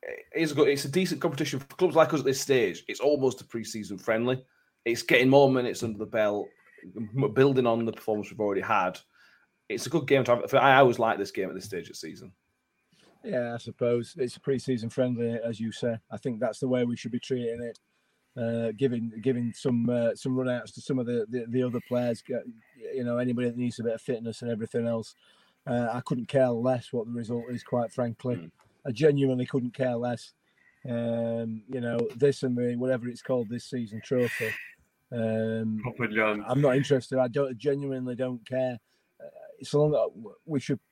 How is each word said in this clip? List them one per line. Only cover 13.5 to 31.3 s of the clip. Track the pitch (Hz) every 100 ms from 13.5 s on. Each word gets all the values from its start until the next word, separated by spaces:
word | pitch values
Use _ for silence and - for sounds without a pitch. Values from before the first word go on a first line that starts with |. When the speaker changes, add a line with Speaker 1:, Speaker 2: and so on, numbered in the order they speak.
Speaker 2:
I | 117
suppose | - - 120 120 117 -
it's | 123 -
a |
pre-season | - 131 - 127 117
friendly, | - 127 120 117 117
as | 113 113
you | 113
say. | 107 123 110 _
I | 110
think | 139 113
that's | 120 110
the | 131
way | 127
we | 120 117
should | 117
be | 120
treating | - 127 117 117
it. | 120 110 _ _ _ _ _ -
Uh, | 117 117 117 107
giving, | 135 120 113 110
giving | 113 123 120
some, | - 139 120 120
uh, | 120 117 110
some | 135
run | 127 127
outs | 123 110
to | -
some | - 131
of | 120
the, | 120 110
the, | 123 117
the | 123
other | 127 120 -
players. | 123 123 117
Get, | - 123 - 113 _ _ 113
you | 131
know, | 120 120
anybody | 127 120 123
that | 120
needs | 123 -
a |
bit | 117
of | 113
fitness | - 120 117 107
and | 120
everything | 113 113 120 117
else. | 117 107 - _ _ _ _ -
Uh, | 123 120
I | 120
couldn't | - 123 113
care | 139 131
less | 120 123 127 -
what | 123 113
the |
result | 120 110 120 117
is, | 120
quite | - 123 117
frankly. | - 120 110 127 117
Speaker 1:
Mm. | 82 _ _ _ -
Speaker 2:
I |
genuinely | 110 151 143 135 127 127
couldn't | 139 123
care | 113 127
less. | 117 120 120 - _ _ _ _ _ -
Um, | 117 117 117 117